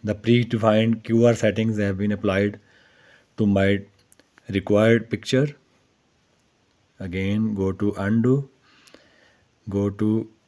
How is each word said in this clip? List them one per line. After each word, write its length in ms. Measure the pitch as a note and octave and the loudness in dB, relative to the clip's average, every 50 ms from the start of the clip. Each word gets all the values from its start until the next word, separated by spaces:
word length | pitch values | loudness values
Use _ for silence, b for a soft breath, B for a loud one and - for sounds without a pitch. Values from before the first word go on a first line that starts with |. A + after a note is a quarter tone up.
the 140 | _ G#2 G#2 | _ -6 -8
predefined 880 | G#2 - A#2 A#2+ A#2+ A#2 A2+ - A2+ G#2 A2 G#2+ G#2+ A2+ A2+ A2+ A2 - | -6 0 2 2 2 2 0 -2 0 2 2 4 4 2 2 0 -2 -2
Q 220 | - A2+ A2+ A#2 | -2 0 4 4
R 100 | A#2+ A#2 | 4 4
settings 420 | A2 - G#2+ G2 G#2+ A2 A2+ A2 G#2 | 4 0 -2 0 0 -2 -2 -2 -2
have 200 | G#2 G2 G2 F#2+ | -2 -4 -2 -2
been 160 | G2+ G#2 G#2 | -2 -4 -4
applied 440 | G2 - G#2 F#2+ G2 G2+ G#2 G#2 - b b b b b b b b b b b b b b _ | -2 -2 -2 0 0 0 0 -2 -6 b b b b b b b b b b b b b b _
to 100 | - A2 | -2 0
my 360 | G2+ G2+ G2 G2 G2 G2+ G2 G2+ _ _ _ _ _ - _ _ _ _ _ _ - | 0 2 2 2 2 0 -2 -4 _ _ _ _ _ -20 _ _ _ _ _ _ -6
required 600 | F#2+ G2 F#2+ - G#2 G#2 G#2+ A2+ A#2 A#2 A2+ - | -6 -6 -2 2 2 4 4 4 4 2 0 -4
picture. 440 | - G2+ - - - B2+ C#3+ D3 - _ _ _ _ _ _ _ _ _ _ _ _ _ _ _ _ _ _ _ _ _ _ _ _ _ _ _ _ _ | -10 -10 -6 -2 0 0 0 0 -4 _ _ _ _ _ _ _ _ _ _ _ _ _ _ _ _ _ _ _ _ _ _ _ _ _ _ _ _ _
Again, 520 | F#2+ F#2+ E2+ F#2 F#2+ G2 G2+ G#2+ A2 A2 G#2 | -12 -8 -6 -6 -4 -2 -2 -2 -2 -2 -2
go 200 | G2 F#2+ F#2+ F#2+ | -2 -4 -4 -4
to 180 | F#2+ G#2 G#2 G2+ | -2 -4 -4 -4
undo, 540 | - G2 G2 G#2+ A2+ A2+ B2+ C3 C#3+ C#3 - _ _ b b b b b b b b b b b b b b b b b b b _ _ - | -2 -4 0 0 2 2 2 2 0 -2 -6 _ _ b b b b b b b b b b b b b b b b b b b _ _ -6
go 220 | F#2+ G2+ G2+ G2+ | -4 -2 -2 -2
to 400 | G2 G2+ G#2+ G#2+ G#2+ A2 A2+ - _ _ _ | -2 -2 -2 0 0 -2 -4 -6 _ _ _